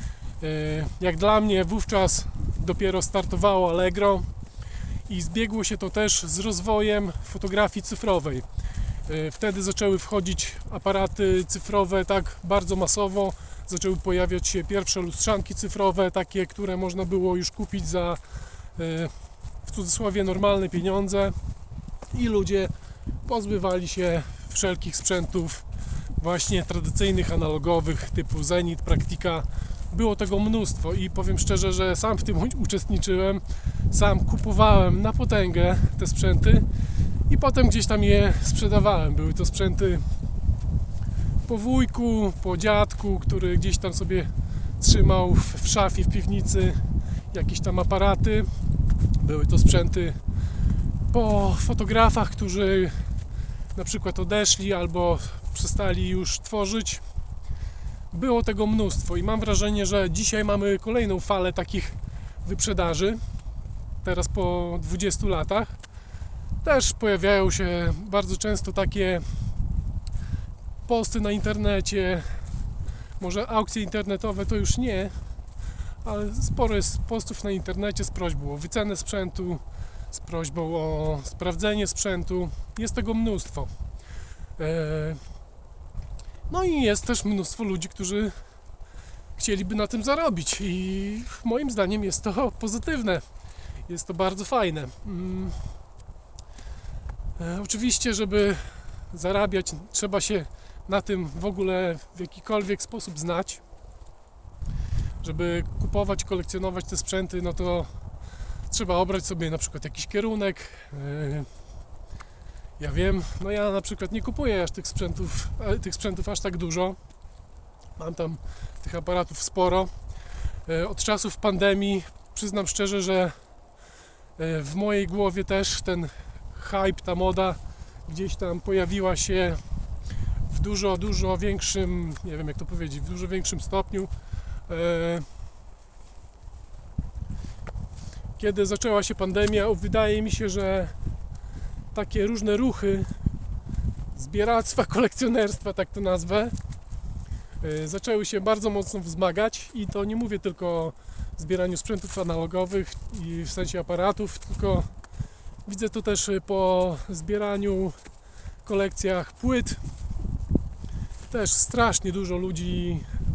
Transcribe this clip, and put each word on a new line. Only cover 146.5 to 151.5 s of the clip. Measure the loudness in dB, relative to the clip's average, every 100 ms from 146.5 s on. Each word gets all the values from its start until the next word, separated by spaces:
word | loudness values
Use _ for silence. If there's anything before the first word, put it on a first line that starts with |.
| -2 -6 -12 -12 -10 -8 -8 -8 -10 -10 -6
e, | -4 -4 -4
zaczęły | -4 -2 0 0
się | -2
bardzo | 0 0 0
mocno | -2 -2 -4
wzmagać | -6 0 0 2 0 -2 -10
i | -8 -6
to | -4
nie | -2 -2
mówię | -2 -4
tylko | -4 -4 -2
o | -2 -2 -6 -12 -10 -8 -8
zbieraniu | -2